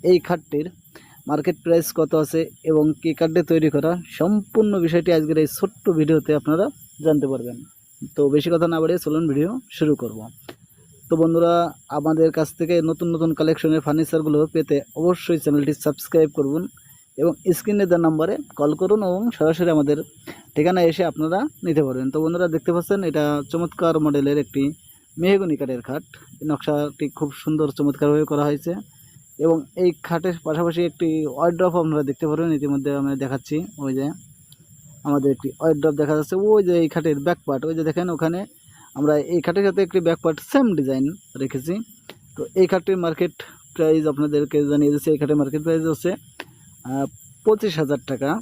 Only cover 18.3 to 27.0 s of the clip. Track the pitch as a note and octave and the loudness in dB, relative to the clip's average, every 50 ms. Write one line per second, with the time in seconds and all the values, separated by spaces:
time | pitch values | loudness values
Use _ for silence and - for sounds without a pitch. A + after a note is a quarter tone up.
18.3 | A3 D4+ C#4+ _ - - D3 D3+ D3+ - F#3 F#3 G#3 G#3+ G#3 F#3 F3+ F#3+ A3+ A#3+ | -2 -6 -8 _ -4 0 0 0 0 0 2 2 2 2 2 0 -2 0 -2 -4
19.3 | - - D#3 D#3 D#3+ E3 F3 E3+ D#3+ D3+ C#3+ C#3 D3 D3+ - - _ - - - | -2 2 0 0 2 2 2 2 2 2 2 2 0 -2 -4 -12 _ -20 -20 -20
20.3 | - - - - _ D3 D3+ F3 F#3 F#3 F3 E3 D#3 - F3+ E3 - D#3 D#3 D#3+ | -20 -20 -20 -6 _ 0 0 2 2 4 2 2 2 2 -2 -2 -2 -4 -4 -2
21.3 | F3 G3 C4 D4+ - - - F3 D3+ D3+ D3 C3 B2+ B2+ C3 C3+ C3+ D#3 D#3+ D#3+ | 0 -2 -2 -4 -8 -8 -4 0 0 2 0 0 -2 -2 -4 -2 -2 -2 -2 0
22.3 | E3+ F3 F3+ E3+ D#3 D#3+ - - E3+ F3 D#3+ - G3 G3 F#3+ E3 D3 D#3 D3 D3 | 0 0 0 0 -2 -2 -2 0 -2 -2 0 -2 -2 -2 -2 -2 0 0 0 0
23.3 | D3 D3 C#3 - - E3 E3+ D#3+ - - F3 E3 D#3+ D#3+ D3+ D3+ C#3+ C#3+ C#3 C#3+ | -2 -2 -4 -4 -4 -4 -4 -4 -4 -2 0 0 2 2 0 2 2 2 0 2
24.3 | C#3+ D3 C#3 - - C#3 C#3 C#3+ D#3 _ _ - - _ _ _ _ D#3 E3 F#3 | 0 0 -2 -2 -2 -2 -2 -2 -4 _ _ -20 -20 _ _ _ _ -2 2 2
25.3 | G3 G3 G3 E3+ D3 - C#3+ B2+ B2+ B2 A#2+ - C3 D#3+ - _ - - - - | 2 2 2 -2 -2 -4 -4 -6 -6 -8 -6 -8 -8 -8 -8 _ -20 -20 -20 -20
26.3 | - - - D#3 D3 C#3 - - D3 D3 D3 D3 - - | -18 -10 -4 -4 -4 -2 -2 -2 -2 -2 -2 -4 -6 -8